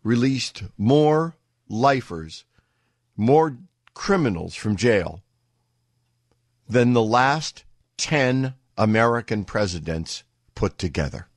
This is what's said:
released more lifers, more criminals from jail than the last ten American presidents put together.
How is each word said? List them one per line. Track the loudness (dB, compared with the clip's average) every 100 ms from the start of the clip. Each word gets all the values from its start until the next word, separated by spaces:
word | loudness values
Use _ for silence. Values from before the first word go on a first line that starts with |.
released | 0 0 0 -2 -6 -10 -16 -2
more | 2 4 4 2 -2 -10 _ _ _
lifers, | 0 2 2 -4 -12 -12 -18 _ _ _ _ _ _ _ -2
more | 4 4 2 -4 -20 _ _ -12
criminals | 0 2 2 -2 -8
from | -8 -4 0
jail | 2 2 0 -10 _ _ _ _ _ _ _ _ _ _ _ _ _ _ -2
than | 2 4
the | 4
last | 2 2 2 0 -6 -14 -20 _ _ -10
ten | -2 0 2 0 -4 -8 _ -2
American | 2 4 2 0 -4 -6
presidents | -4 -4 -4 -4 -6 -6 -8 -14 _ _ _
put | -6 -6 -4
together. | -6 -4 -6 -8 -18